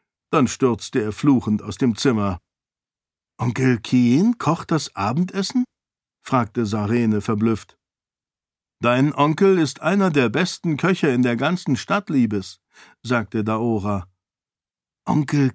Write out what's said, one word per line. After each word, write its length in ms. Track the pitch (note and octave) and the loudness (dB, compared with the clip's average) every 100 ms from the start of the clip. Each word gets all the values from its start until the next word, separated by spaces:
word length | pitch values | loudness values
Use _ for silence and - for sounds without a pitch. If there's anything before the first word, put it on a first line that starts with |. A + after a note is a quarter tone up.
| _ _ - | _ _ -2
Dann 180 | D#3+ A#2+ | 0 2
stürzte 520 | - C3 G#2+ - C3 | 2 0 0 -4 -4
er 120 | G#2+ | -4
fluchend 480 | G2+ D3 B2 A2 G#2+ | 0 2 2 2 -2
aus 160 | G#2 - | -4 -2
dem 180 | B2+ | -2
Zimmer. 460 | G#2+ C#3 A2 G2+ F2+ _ _ _ _ _ _ _ _ _ - | 0 0 0 -2 -4 _ _ _ _ _ _ _ _ _ -6
„Onkel 420 | A#2+ A#2 C3 A#2+ | -4 0 0 0
Kiin 580 | - B2+ A#2+ C3+ A3+ A#3 | 2 2 4 4 2 0
kocht 340 | D3 F3 - | -2 -2 -2
das 220 | D#3+ - - | -4 -4 -6
Abendessen?“, 680 | G2+ C#3+ F3+ F#3+ F#3+ B3+ B3+ _ _ _ _ _ | -4 -2 -2 -4 -4 -2 -4 _ _ _ _ _
fragte 440 | - C3 A2+ B2 | -2 -2 0 -2
Sarene 560 | G#2+ A2 G#2 A#2+ A2+ G#2+ | -2 -2 0 2 2 0
verblüfft. 560 | G#2+ G#2 A2+ A2 - _ _ _ _ _ _ _ _ _ _ - | 0 0 0 -2 -6 _ _ _ _ _ _ _ _ _ _ -4
„Dein 320 | A#2+ B2+ D3 | 0 2 2
Onkel 440 | C#3+ D3 D#3 G3 F#3 | 2 0 4 4 4
ist 240 | D3 - | 0 -2
einer 280 | D#3 G3+ F#3 | 0 2 2
der 200 | C#3+ A#2 | 2 2
besten 460 | C3+ F3+ - E3+ | 0 -2 -2 -4
Köche 320 | D3 F3 F#3 D3+ | 0 0 2 2
in 140 | B2 | 2
der 160 | B2 A#2 | 2 0
ganzen 400 | C#3+ F3+ - B2+ | -2 -2 -2 -4
Stadt, 320 | - G3+ - | -2 -4 -2
Liebes“, 500 | C#3 A2+ G#2 - - _ _ - _ | 0 0 -2 -6 -16 _ _ -20 _
sagte 420 | A#2 A#2+ G2+ A2+ | -4 -4 -2 -4
Daora. 640 | G#2+ A2 A#2+ A2 G#2 G2 F2 _ _ _ _ _ _ _ _ _ | -2 -2 0 -2 -2 -6 -8 _ _ _ _ _ _ _ _ _
„Onkel 480 | - D3+ C3+ D3 C3 | -2 -2 0 0 0